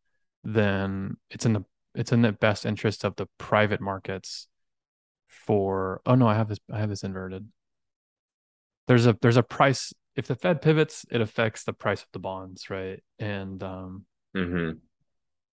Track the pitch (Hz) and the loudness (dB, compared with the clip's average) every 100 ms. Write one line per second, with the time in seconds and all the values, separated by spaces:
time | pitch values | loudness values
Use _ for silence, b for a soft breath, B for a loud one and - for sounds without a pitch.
0 | _ _ _ _ 113 110 101 98 98 95 | _ _ _ _ -2 2 2 0 -2 -4
1 | 98 - _ - 117 107 98 _ _ - | -6 -10 _ -4 0 0 -4 _ _ -8
2 | 117 117 117 101 110 98 110 107 110 - | 0 2 2 4 2 2 -2 -2 -2 -2
3 | 101 92 95 - - 107 104 95 95 95 | -4 -4 -10 -12 0 2 4 0 -4 -6
4 | - 95 - - - _ _ _ _ _ | -8 -10 -10 -16 -18 _ _ _ _ _
5 | _ _ _ - - 104 98 95 95 92 | _ _ _ -10 -2 0 0 -2 -4 -2
6 | - 127 117 107 110 104 - 117 107 98 | 2 6 6 4 0 -4 -8 -4 -4 -4
7 | 101 92 92 95 107 _ _ _ _ _ | -6 -8 -8 -10 -12 _ _ _ _ _
8 | _ _ _ _ _ _ _ _ - 123 | _ _ _ _ _ _ _ _ 4 6
9 | 120 110 120 120 - - 139 127 - - | 6 6 4 4 2 2 2 2 -6 -14
10 | _ - - 127 180 156 156 156 151 - | _ -8 -6 -2 0 2 4 4 2 -4
11 | - 120 110 - 113 - - 101 107 98 | -6 -2 -2 0 -2 -2 -8 -4 -2 -2
12 | - 95 95 95 92 95 - 98 95 95 | -6 -10 -8 -10 -12 -16 -10 -8 -8 -10
13 | _ - 107 101 95 95 95 92 92 95 | _ -10 -6 -6 -8 -8 -10 -10 -12 -14
14 | - _ _ 98 87 90 82 80 _ _ | -18 _ _ -4 -2 -2 -2 -6 _ _
15 | _ _ _ _ _ | _ _ _ _ _